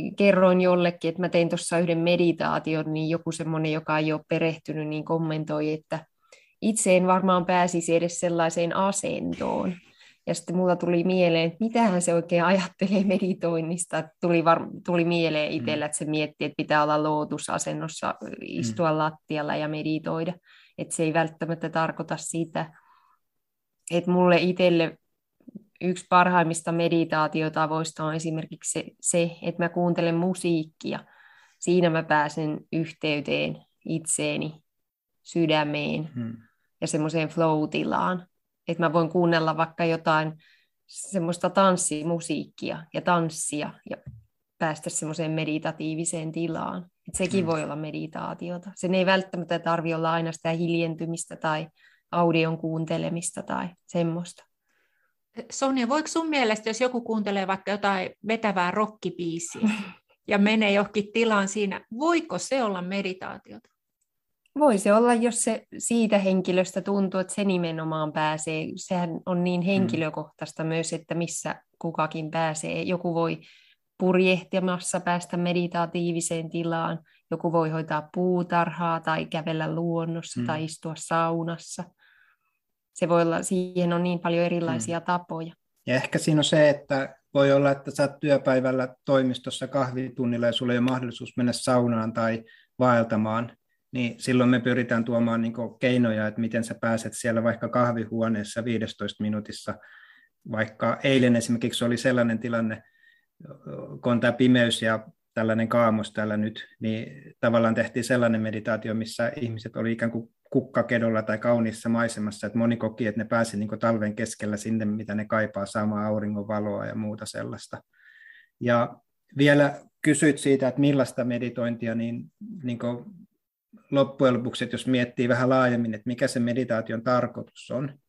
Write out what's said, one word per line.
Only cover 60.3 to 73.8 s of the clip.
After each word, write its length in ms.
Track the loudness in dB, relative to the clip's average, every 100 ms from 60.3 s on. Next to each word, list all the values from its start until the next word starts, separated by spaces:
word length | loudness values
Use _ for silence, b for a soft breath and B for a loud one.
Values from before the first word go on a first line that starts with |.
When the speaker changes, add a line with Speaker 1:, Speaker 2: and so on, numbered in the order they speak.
| 4
Speaker 3:
menee 340 | 4 4 4
johonkin 400 | 4 2 -2 -2
tilaan 340 | 0 2 2 2
siinä, 380 | 0 -2 -4 -8 -2
voiko 380 | 2 2 0 -6
se 260 | -2 0
olla 180 | 0 -2
meditaatiota? 880 | -4 -4 -4 -6 -10 -12 -16 -20 -20 _ _ _ _ _ _ _ _ 2
Speaker 1:
Voi 180 | 4 4
se 160 | 4
olla, 200 | 6 6
jos 280 | 4 2 0
se 220 | -2 -2 -6 -10
siitä 400 | -2 2 4 4
henkilöstä 640 | 4 2 2 2 0 -2
tuntuu, 380 | -2 0 0 -2
että 140 | -4
se 100 | -2
nimenomaan 720 | 0 0 -2 -4 -4 -2 -2
pääsee. 520 | -2 -2 -2 -4 -4 -6 -10
Sehän 340 | -4 -2 -2 -4 -2
on 180 | 0
niin 180 | 0 0
Speaker 2:
Hmm. 40 | 2
Speaker 1:
henkilökohtaista 920 | 2 2 0 -4 -6 -12 _ -12 -6
myös, 300 | -4 -2 -4
että 220 | -6 -6 -4
missä 460 | -4 -6 -8 -10 _ _
kukakin 520 | -6 -2 -4 -4 -6
pääsee. 500 | -2 -2 -4 -6 -4
Joku 320 | -2 -2 -2
voi 260 | -2 -2 -4 b b b b